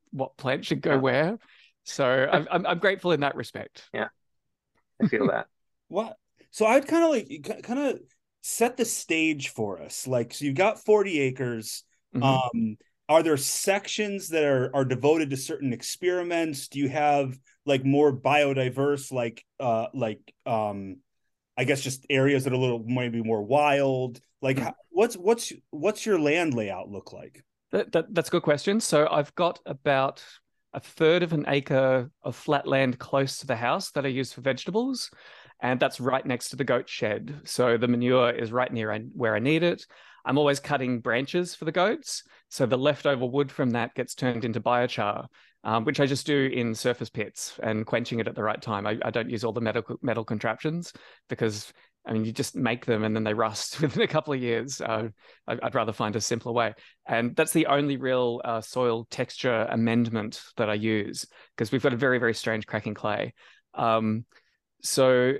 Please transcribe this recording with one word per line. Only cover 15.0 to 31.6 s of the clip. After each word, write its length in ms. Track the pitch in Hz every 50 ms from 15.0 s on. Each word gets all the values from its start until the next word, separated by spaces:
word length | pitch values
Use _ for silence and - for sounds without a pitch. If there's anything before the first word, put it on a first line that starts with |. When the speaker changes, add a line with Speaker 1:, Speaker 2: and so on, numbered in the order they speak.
| 127 143 160 165 151 135
Speaker 3:
to 60 | 135
certain 360 | 135 - - 160 - 143 127
experiments? 960 | 117 117 - - - - 180 180 180 180 175 175 170 165 165 160 143 135 - -
Do 100 | - 143
you 100 | 143 131
have, 460 | 135 151 147 147 143 143 139 131 127 - _ _ _ _ -
like, 180 | 143 139 135 135
more 320 | 139 139 143 151 143 131
biodiverse, 920 | - - 131 147 147 147 139 135 135 127 127 131 135 139 143 143 135 135 -
like, 340 | 131 123 120 117 113 - - _ _ -
uh, 300 | 135 120 113 110 113 - -
like, 380 | 131 117 110 107 - _ - - _ -
um, 520 | 131 117 110 107 104 101 98 98 98 92 - _ _ _ _ _ _ _ _ _ _ _
I 80 | 123 131
guess 160 | 143 139 135
just 260 | - 135 131 - - -
areas 360 | 139 131 135 143 143 131 131
that 80 | 135
are 40 | 127
a 40 | 127
little 240 | 127 127 117 117 110
maybe 340 | 117 127 127 123 120 113 117
more 220 | 110 110 113 104
wild? 760 | 104 107 135 147 147 147 143 139 139 135 131 127 131 127 - - _ _ _ _
Like, 180 | 135 135 135 135
Speaker 1:
Mm. 80 | 117
Speaker 3:
ho-, 80 | - - - _ _
what's, 260 | 165 185 226 233 220
what's, 360 | 180 175 214 233 226 - - - - _ _
what's 360 | - 151 156 208 208 - -
your 140 | 220 196 165
land 340 | 147 143 151 160 165 156 123
layout 340 | 117 107 98 92 92 95 95
look 240 | 101 - - -
like? 320 | - 92 78 - - - - _ _ _ _ _
Speaker 1:
That, 180 | - 202 - -
that, 220 | - 165 165 - 196
that's 140 | 165 - -
a 40 |
good 120 | 180 170 -
question. 340 | 160 147 139 - 196 202 226
So 300 | - - 165 147 151 -
I've 240 | 151 151 143 - -
got 240 | - 175 175 - - -
about 580 | - 143 - - 147 139 135 135 139 - - - - - - _ _ _ _ _ _
a 60 | - 139
third 460 | - - - - 160 156 170 175 175
of 80 | 160
an 140 | 165 147 147 -
acre 600 | 139 143